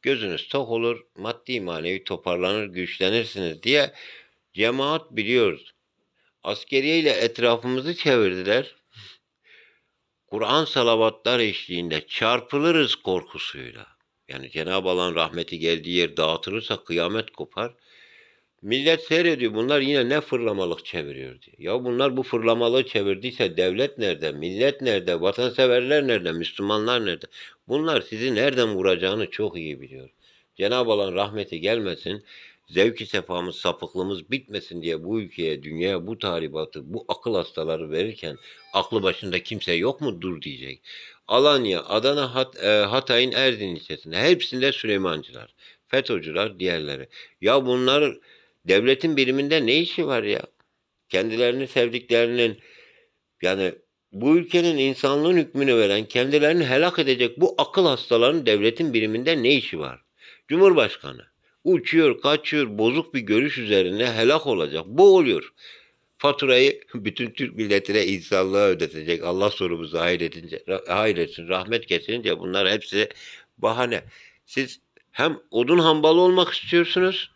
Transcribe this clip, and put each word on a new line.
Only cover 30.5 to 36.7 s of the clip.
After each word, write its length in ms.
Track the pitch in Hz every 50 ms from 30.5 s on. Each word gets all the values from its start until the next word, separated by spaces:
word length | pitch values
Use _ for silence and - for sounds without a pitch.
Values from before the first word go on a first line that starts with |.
| _
Cenab-ı 360 | - 95 101 120 127 123 113 110
Allah'ın 220 | 104 101 95 87
rahmeti 460 | 92 101 101 107 107 98 - - 82
gelmesin, 640 | 80 98 113 117 107 95 85 - - 85 98 107 - _ - - - - _ _ _ _
zevki 380 | 78 90 98 117 117 - 113
sefamız, 500 | 98 - 101 87 - 90 87 90 90 82
sapıklığımız 720 | - - 90 85 - - 98 _ 90 90 95 101 90 78 _
bitmesin 520 | 131 135 127 _ 104 101 - - 90 87 80
diye 220 | 85 82 78 80
bu 160 | 90 107 113
ülkeye, 420 | 104 87 - - 85 80 76 71 69
dünyaya 440 | 76 78 80 87 95 98 90 85
bu 120 | 98 113 110
tahribatı, 760 | 113 98 87 82 82 76 73 78 78 -